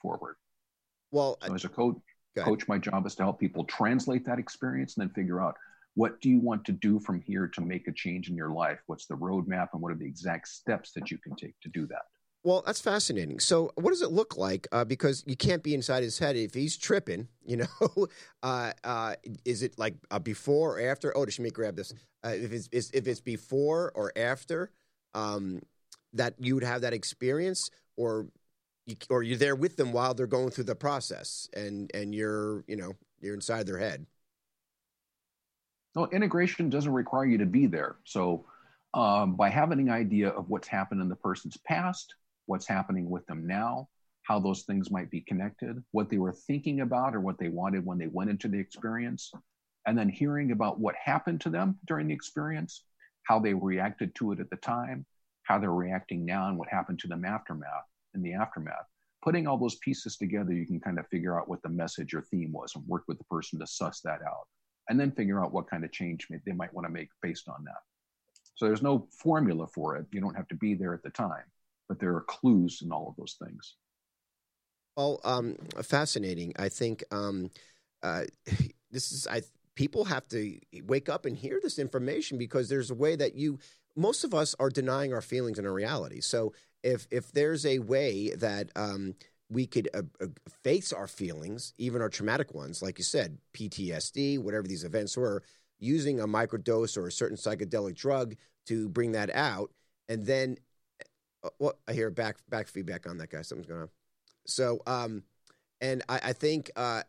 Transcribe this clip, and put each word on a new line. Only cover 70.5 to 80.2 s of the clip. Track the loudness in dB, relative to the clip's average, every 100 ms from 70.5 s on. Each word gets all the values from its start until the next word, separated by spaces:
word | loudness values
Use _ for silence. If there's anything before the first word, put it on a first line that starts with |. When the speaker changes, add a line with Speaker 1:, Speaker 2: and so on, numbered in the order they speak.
| -2
Speaker 1:
be | 0 0
there | 0
at | -4
the | -6
time, | -4 -4 -4 -10 _ _ _ -10
but | -2
there | 0 0
are |
clues | -2 2 6 8 6 0
in | -6
all | -6 -6
of | -10
those | -12 -12
things. | -14 -14 -18 -20 _ _ _ _ _ _ _ _ _ _ _ 0
Speaker 2:
Well, | 2 2
um, | 2 0 0 -4 -8 -10
fascinating. | 2 2 4 0 -2 -2 -4 -2
I | -2
think, | 0 -2 -2 -6
um, | -4 -2 -2 -6 -10 -20 _ _ _
uh, | -4 -2 -4 -8 -2
<laughs> | 0 0 -2 _
this | -6 -6
is, | -6 -4
I, | -4 -6 _ _ -2
people | 0 0 0
have | 0